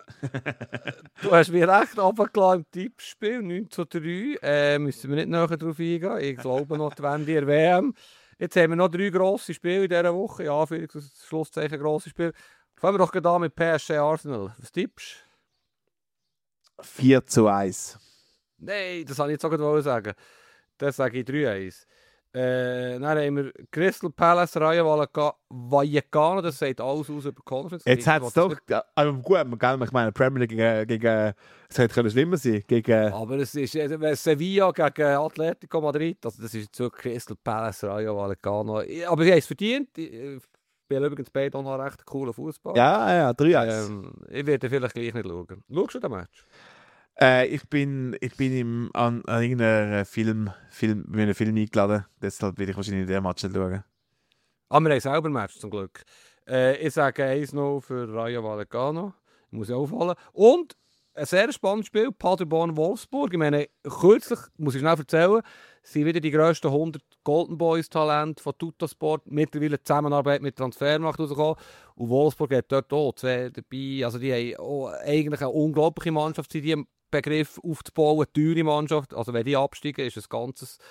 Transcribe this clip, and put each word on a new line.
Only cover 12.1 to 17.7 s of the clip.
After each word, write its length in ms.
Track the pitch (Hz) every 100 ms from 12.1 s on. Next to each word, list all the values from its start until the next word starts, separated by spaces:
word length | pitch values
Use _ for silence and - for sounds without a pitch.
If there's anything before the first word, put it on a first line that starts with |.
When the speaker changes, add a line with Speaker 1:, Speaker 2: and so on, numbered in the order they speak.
| - 170 - - _ _ -
Speaker 1:
Fangen 180 | 175 196
wir 40 |
doch 120 | 175
gleich 140 | 185 170
an 160 | 175
mit 120 | 170 -
P 80 | 165
S 200 | 156 -
G 100 | 156
Arsenal. 560 | 147 156 147 120 98 117
Was 140 | -
tippst 460 | - 208 - - - _ _ _ _ _ _ _ _ _ _ _ _ _ _ _ _
du? 60 |
Speaker 2:
Vier 420 | - - 131 131 -
zu 220 | 123 107
eins. 520 | 98 98